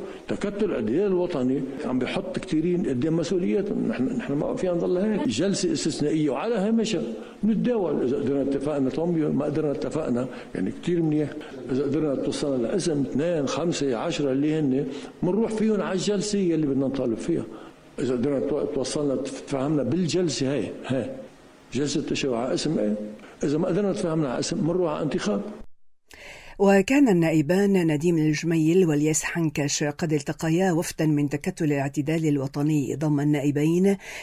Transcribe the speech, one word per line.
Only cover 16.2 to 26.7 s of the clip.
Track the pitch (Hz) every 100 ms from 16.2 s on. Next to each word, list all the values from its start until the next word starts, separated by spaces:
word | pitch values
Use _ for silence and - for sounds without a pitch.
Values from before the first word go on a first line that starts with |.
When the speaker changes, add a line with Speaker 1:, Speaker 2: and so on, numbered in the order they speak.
| - 202
Speaker 1:
يلي | 185 160 151
بدنا | 135 135
نطالب | - 123 110
فيها. | - 160 - - - - - -
إذا | 127
قدرنا | 127 135 135
تو-، | 131 147 -
توصلنا، | 135 127 156 147 127
تفهمنا | - - - 139 139 151
بالجلسة | 120 160 175 165 175 131 131
هاي، | 139 90 - -
هاي | 131 104 - - - - - -
جلسة | 117 143 143
التشاور | - - 139 117
على | 127
اسم، | 175 - 123
إيه؟ | 107 107 - - - -
إذا | 151 151
ما | 185
قدرنا | 170 208
نتفاهمنا | 185 175 160 143
على | 120
اسم، | 143 165 151
منروح | 180 175
على | 151
انتخاب. | 160 180 - 202 208 - - - - - _ - - - - -
Speaker 2:
وكان | 196